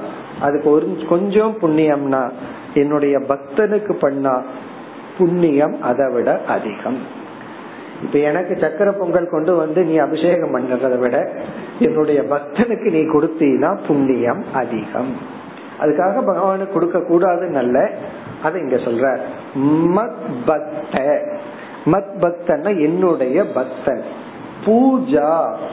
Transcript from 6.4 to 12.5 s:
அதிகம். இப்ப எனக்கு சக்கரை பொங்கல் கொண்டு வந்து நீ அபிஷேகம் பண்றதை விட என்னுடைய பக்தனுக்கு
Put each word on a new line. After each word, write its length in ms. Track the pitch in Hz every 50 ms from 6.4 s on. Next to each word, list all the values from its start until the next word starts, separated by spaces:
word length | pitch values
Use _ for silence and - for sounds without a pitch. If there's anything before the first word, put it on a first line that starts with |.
| - -
அதிகம். 500 | 123 98 - 110 101 - - 110 127 127 101 - - - - - - - - - - - - - - - - - - - -
இப்ப 160 | - - 143
எனக்கு 360 | 147 147 151 175 185 - 185
சக்கரை 360 | - 151 156 156 - 202 202
பொங்கல் 380 | 196 202 190 170 170 185 170 170
கொண்டு 280 | - 156 156 170 180
வந்து 280 | 170 156 156 156 175 185
நீ 120 | 160 160
அபிஷேகம் 600 | 160 143 135 156 151 160 175 170 170 160 147 131
பண்றதை 420 | 127 127 127 127 123 131 127 123 123
விட 340 | 127 123 127 143 - - - - - - - - - - - -
என்னுடைய 420 | 240 156 156 156 151 147 147 143
பக்தனுக்கு 680 | 127 - 143 147 147 -